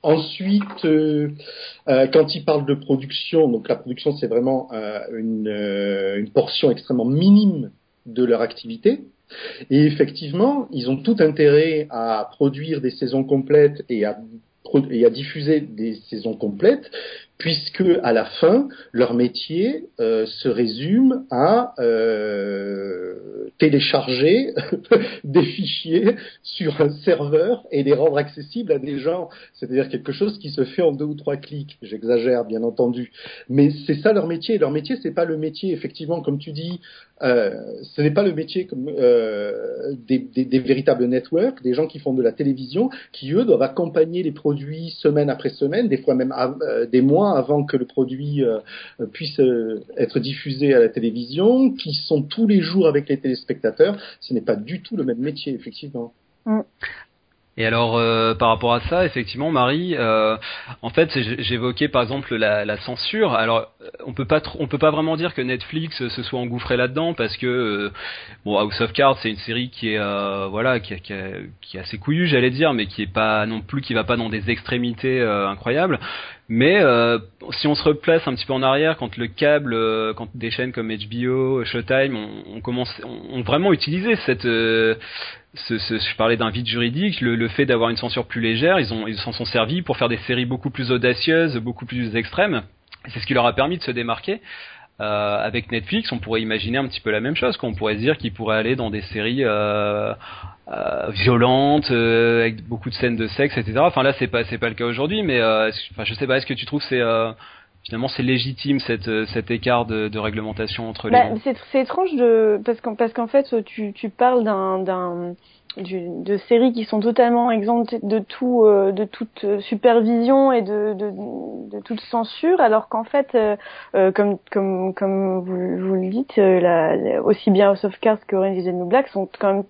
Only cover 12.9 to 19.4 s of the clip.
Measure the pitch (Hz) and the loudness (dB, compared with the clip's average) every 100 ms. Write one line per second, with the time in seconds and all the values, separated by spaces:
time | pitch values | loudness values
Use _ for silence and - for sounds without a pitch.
12.9 | - 131 135 131 139 135 147 147 147 - | -4 -4 -2 0 0 2 4 4 2 -6
13.9 | 117 104 - - - _ _ - 139 - | -2 -2 -4 -12 -20 _ _ -2 0 0
14.9 | 131 120 113 143 160 147 156 143 107 113 | 4 4 2 -10 -6 0 0 0 -8 -8
15.9 | 110 - 110 110 104 107 101 202 277 - | -8 -10 -8 -6 -4 -6 2 2 2 -2
16.9 | - - - - _ 160 160 - - 185 | -14 -14 -16 -20 _ -4 -4 -6 -2 2
17.9 | 170 123 113 110 - 165 226 277 - - | 2 2 0 0 2 4 4 2 -6 -8
18.9 | 117 123 120 123 - | 0 2 2 0 -2